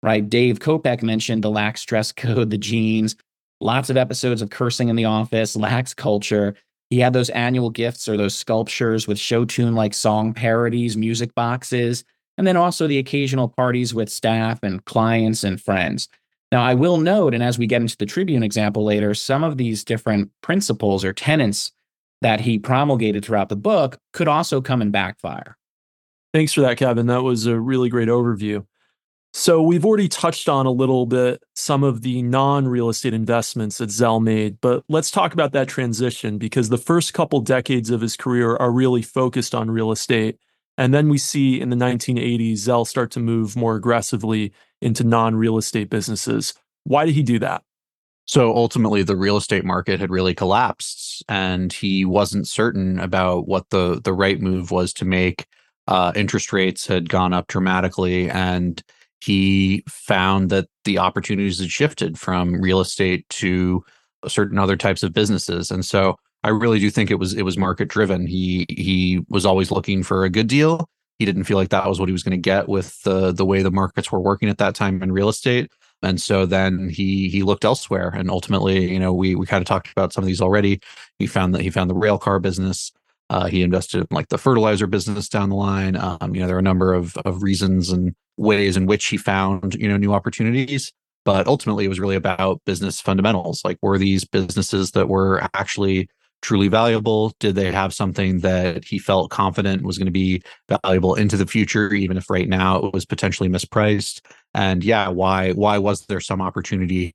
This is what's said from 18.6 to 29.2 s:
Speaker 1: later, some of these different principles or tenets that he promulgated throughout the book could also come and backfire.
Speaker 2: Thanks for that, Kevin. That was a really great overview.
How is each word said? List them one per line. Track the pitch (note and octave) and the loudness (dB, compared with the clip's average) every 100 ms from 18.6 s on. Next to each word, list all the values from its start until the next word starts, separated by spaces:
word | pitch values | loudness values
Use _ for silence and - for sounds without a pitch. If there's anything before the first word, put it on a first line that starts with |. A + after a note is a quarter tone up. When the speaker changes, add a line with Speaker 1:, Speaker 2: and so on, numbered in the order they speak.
| G#2+ G#2 | 0 0
Speaker 1:
later, | G#2+ G#2 G#2 | 0 2 0
some | G#2+ - C3+ | -2 -2 -2
of | E3 C#3+ | 0 -2
these | A#2+ A2 - | -4 -4 -4
different | A2+ - G#2 G2+ _ | -4 0 0 -2 _
principles | - - G3+ G#2+ G#2+ G2 F#2+ | -2 -2 0 0 0 0 -2
or | |
tenets | F#2+ - D#3 A#2 G2+ - _ _ _ _ _ | -4 0 2 2 -2 -8 _ _ _ _ _
that | A#2 A2 | 0 0
he | A#2 A2 | 0 -2
promulgated | G#2 B2+ D3 C3 A2 G#2 | 0 2 2 2 0 -2
throughout | G2+ G#2+ F#2+ | -2 -2 -2
the | G#2 | -2
book | G#2 G#3 C3+ - _ | 0 2 0 -4 _
could | - E3 | -2 0
also | D3 F3 C#3 | 2 0 -2
come | C3 B2+ | 0 0
and | G#2+ | 2
backfire. | G2+ F#2 F#2+ F2 B1+ - - _ _ _ _ _ _ _ | 0 -2 -4 -10 -10 -14 -20 _ _ _ _ _ _ _
Speaker 2:
Thanks | D#3+ D#3 | 0 2
for | - | 2
that, | C3 A#2 | 2 4
Kevin. | C3 A#2 A#2 | 2 2 2
That | B2 | 2
was | C3 B2 A2+ | 2 0 0
a | A#2 | 0
really | A#2 C3 B2+ | 0 0 0
great | B2 A2+ | 0 2
overview. | A#2+ A#2+ A2 G#2+ G#2 G2 _ _ _ _ _ | 2 2 0 -2 -4 -8 _ _ _ _ _